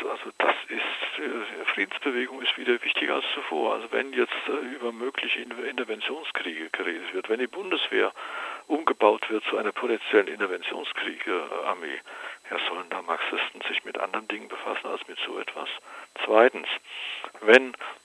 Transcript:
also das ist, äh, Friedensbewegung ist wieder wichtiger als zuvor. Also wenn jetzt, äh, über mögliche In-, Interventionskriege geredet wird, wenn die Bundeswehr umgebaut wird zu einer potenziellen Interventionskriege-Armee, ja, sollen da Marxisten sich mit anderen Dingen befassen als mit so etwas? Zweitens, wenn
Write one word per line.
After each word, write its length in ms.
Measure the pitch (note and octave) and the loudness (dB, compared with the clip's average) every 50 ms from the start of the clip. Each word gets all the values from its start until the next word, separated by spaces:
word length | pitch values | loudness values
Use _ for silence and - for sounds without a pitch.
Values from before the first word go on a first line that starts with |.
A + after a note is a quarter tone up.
| - - | -2 -2
also 220 | - - - - - - | -4 -6 -6 -4 0 2
das 160 | - - - - - | 4 4 2 2 -2
ist, 520 | - - - - - - - - - - - | -4 -4 -2 -2 -2 -2 -2 -2 -4 -4 -4
äh, 260 | D3+ - B2+ A#2+ G#2 - - E2 - | -4 -4 -4 -4 -6 -6 -6 -4 -2
Friedensbewegung 760 | - - G#2 G2 - - - - C#3 B2 B2 B2+ B2+ C3 C3+ | 0 0 2 0 0 -2 -2 0 0 2 2 0 -2 -4 -2
ist 160 | B2 - - | 0 0 0
wieder 240 | B2+ B2+ B2 A#2+ A#2 - | 2 2 2 2 4 2
wichtiger 300 | - - - D3+ C#3 C#3+ | 2 2 2 2 2 2
als 100 | C#3 - - - | 2 0 0 -2
zuvor. 420 | D3 C3+ - D#3+ D3 B2 A2 G#2+ | -4 -2 0 0 2 2 2 2
Also 140 | A2 A2+ - | 0 -2 0
wenn 200 | - A#2 C3 C#3 | 0 0 0 2
jetzt, 220 | B2+ B2 A#2 - - - - | 2 2 2 2 0 -2 -2
äh, 40 | - - D3+ B2+ B2 C#3 | -2 -2 -2 -2 -4 -4
über 160 | - B2 A#2 | -4 -4 -4
mögliche 480 | A#2 A2+ A#2+ C3+ - - - - - - | -4 -4 -4 -4 -2 -2 0 0 0 -2
In-, 120 | - - A#2 - - | -2 -4 -8 -6 -6
Interventionskriege 1040 | - B2+ B2 B2 - G#2+ G#2+ - B2 C3 D#3+ D#3 - - - - F2 D#2+ D#2+ D#2+ D#2+ | -4 -2 -2 -2 -2 -4 -4 -4 -4 -4 -4 -6 -4 -4 -2 -2 -2 -4 -6 -4 -4
geredet 420 | - - F2+ F2 E2 E2+ - - F#2+ | -2 -2 0 0 -2 -2 -4 -4 -4
wird, 160 | F#2+ - - | -4 -2 0
wenn 100 | A2 B2 | 0 0
die 80 | B2+ | 0
Bundeswehr 640 | - - F#3 G3+ F#3 E3+ C#3+ - - - G#2 G2+ G2 - - - - - - - - - - - | -2 -4 -6 -4 -2 0 0 0 2 4 4 4 2 0 -4 -8 -8 -6 -6 -6 -6 -8 -10 -4
umgebaut 640 | - D3+ D#3 E3+ - - - A2 G#2 A2 A2 - - | -2 -2 0 2 0 4 6 8 8 8 6 2 0
wird 160 | A2 G#2 - | -2 -2 0
zu 100 | - A2 | 0 0
einer 140 | A2 G#2+ G#2 | 0 0 0
potenziellen 560 | - - B2 B2 A#2 G2+ - - - G#2+ F#2+ | -2 0 0 0 0 0 2 6 6 6 6
Interventionskriege-Armee, 1700 | - - G#2+ G2+ F#2 F#2 F2 - - - - - - - - - F#2+ - - - - F#2 - - - - G#2+ - G#2 F#2+ F2+ E2 D2 C2 - - - - - - - - - - - | 6 2 -2 -2 -2 -2 -2 -4 -4 -4 -4 -6 -6 -4 -4 -4 -4 -4 -4 -2 -2 0 0 -2 -2 -4 -2 -2 -2 -2 -2 -4 -6 -8 -8 -10 -12 -12 -12 -10 -10 -12 -12 -10 -6
ja, 80 | F#2+ F2 - - | -4 -2 -2 -2
sollen 200 | F2 F2 F2 - | -4 -4 -6 -6
da 140 | F#2 F#2 F2 | -6 -6 -4
Marxisten 580 | E2+ E2 - - - - E2+ E2+ - - F2 - | -2 -2 -2 -2 -2 -2 -2 -2 -4 -4 -6 -6
sich 180 | - - - - | -4 -4 -4 -4
mit 140 | - - - | -4 -4 -4
anderen 280 | - - - G#2+ A2 | -4 -2 -2 -4 -4
Dingen 200 | - G#2 G#2+ A2 | -4 -6 -6 -6
befassen 400 | G#2 - - - - G2 - - | -10 -10 -8 -4 -4 -4 -4 -4
als 200 | - G2 - - | -4 -6 -6 -6
mit 120 | - F2 - - | -8 -6 -6 -6
so 120 | - F2+ | -4 -4
etwas? 320 | F#2 - - - - C#3 - - - - - - - - - - - - | -6 -6 -6 -8 -8 -6 -6 -8 -8 -10 -14 -14 -14 -14 -12 -8 -4 2
Zweitens, 420 | G#2+ G#2+ A2 A#2 B2+ - F2 - - - - - - - - - - - - - - - - | 6 8 8 8 8 6 2 -2 -4 -4 -6 -6 -10 -10 -8 -6 -6 -6 -6 -8 -10 -12 4
wenn 340 | A2 G#2+ A#2+ C3 C3+ B2+ A#2+ - - - - - - | 8 10 10 10 10 6 -2 -8 -10 -10 -10 -12 -14